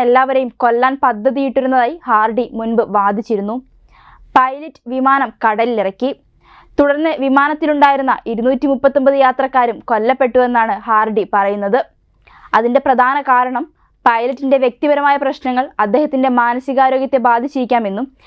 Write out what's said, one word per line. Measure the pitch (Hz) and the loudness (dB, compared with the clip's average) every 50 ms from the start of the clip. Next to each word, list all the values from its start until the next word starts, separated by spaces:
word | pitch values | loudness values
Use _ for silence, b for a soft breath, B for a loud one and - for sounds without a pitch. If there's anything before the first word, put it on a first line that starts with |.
| 254 | 2
എല്ലാവരെയും | 240 240 254 262 262 269 262 262 240 - _ - | 2 4 2 2 2 0 -2 -2 -2 -4 _ 0
കൊല്ലാൻ | 240 233 240 247 262 269 269 - | 0 2 2 0 0 0 0 0
പദ്ധതിയിട്ടിരുന്നതായി | 262 233 208 208 262 240 277 277 269 233 277 262 262 262 254 240 240 320 349 - 254 | -2 -2 0 -2 -2 -2 0 -4 -2 -2 -2 -2 0 0 0 0 -2 -4 -8 -4 0
ഹാർഡി | 233 214 214 226 226 220 240 - - 220 | 0 2 2 0 -2 -2 -4 -4 -6 -8
മുൻപ് | 226 226 226 220 220 - 190 | -6 -2 0 -2 -2 0 0
വാദിച്ചിരുന്നു. | 208 196 202 208 196 220 - 226 196 202 208 220 254 262 _ _ _ _ b b b b b b b b _ _ - | 0 0 0 -2 -2 -4 -4 -4 -4 -4 -6 -8 -8 -10 _ _ _ _ b b b b b b b b _ _ 2
പൈലറ്റ് | 254 262 262 285 302 320 - _ _ | 2 2 -2 -8 -14 -16 -18 _ _
വിമാനം | 233 247 262 262 269 269 277 269 226 220 _ - | -8 -4 -2 0 2 2 0 0 -4 -6 _ -2
കടലിലിറക്കി. | 226 214 208 226 240 240 214 190 190 196 _ 247 269 269 _ _ _ _ b b b b b b b _ - | -2 0 0 0 -2 0 -2 -4 -4 -4 _ -6 -6 -6 _ _ _ _ b b b b b b b _ 0
തുടർന്ന് | 285 285 285 294 311 330 311 - 262 | 2 2 2 0 0 -2 -2 -2 -2
വിമാനത്തിലുണ്ടായിരുന്ന | 277 262 277 285 294 311 302 320 302 302 285 285 285 277 269 269 262 233 - _ 214 | 2 2 2 2 2 -2 -2 -2 -2 2 4 4 4 4 2 0 -2 -2 -2 _ -8
ഇരുന്നൂറ്റി | 226 214 233 254 277 262 - 277 | -6 -2 0 0 0 0 0 -2
മുപ്പത്തൊമ്പത് | 277 247 - 269 277 285 262 277 277 277 269 | -2 2 0 2 2 2 2 2 2 4 2
യാത്രക്കാരും | 254 254 - 262 262 269 262 247 233 214 214 - - | 2 2 0 -4 -2 0 0 0 0 -2 -6 -6 -4
കൊല്ലപ്പെട്ടുവെന്നാണ് | 240 214 214 233 262 254 262 247 226 254 247 247 240 233 226 226 208 208 - | -2 0 0 0 0 0 0 0 2 2 2 2 2 0 0 0 -2 -6 -2
ഹാർഡി | 240 226 214 220 220 214 220 185 - - | 0 0 2 2 0 -2 -4 -4 -2 -2
പറയുന്നത്. | 202 196 202 202 208 202 202 196 269 - - _ _ _ _ _ _ B B B B B B B | 0 0 0 -2 -2 -2 0 0 0 -2 -4 _ _ _ _ _ _ B B B B B B B
അതിന്റെ | 214 226 240 240 240 262 | 0 2 2 0 0 2
പ്രധാന | 294 262 233 247 254 269 285 | 2 2 2 2 2 2 -2
കാരണം | 277 277 254 247 254 254 254 247 320 - _ _ _ _ _ _ _ | 0 0 2 2 2 0 -4 -6 -8 -8 _ _ _ _ _ _ _
പൈലറ്റിന്റെ | 233 233 226 233 247 269 262 277 269 277 269 262 | 0 2 2 -2 -4 -4 -4 0 0 2 2 2
വ്യക്തിപരമായ | 254 247 _ - 294 294 285 285 285 285 285 285 | 0 -2 _ 0 0 0 2 2 0 0 0 0
പ്രശ്നങ്ങൾ | 269 262 - - 262 254 254 262 302 - - 220 | -4 -6 -4 -6 -4 -2 -2 -4 -4 -4 -4 -2
അദ്ദേഹത്തിന്റെ | 208 202 - 302 294 - 262 262 262 254 240 | 0 2 0 0 0 0 0 0 2 2 2
മാനസികാരോഗ്യത്തെ | 240 240 240 254 254 - 262 254 262 262 269 269 262 269 - 262 233 | 0 0 -2 -4 -6 -4 0 2 2 2 2 0 -2 0 -2 0 2
ബാധിച്ചിരിക്കാമെന്നും | 247 233 240 240 277 - 269 254 220 247 233 226 202 190 208 262 269 _ B B | 2 2 2 -2 -4 -4 -6 -2 0 0 -2 0 -2 -4 -6 -8 -8 _ B B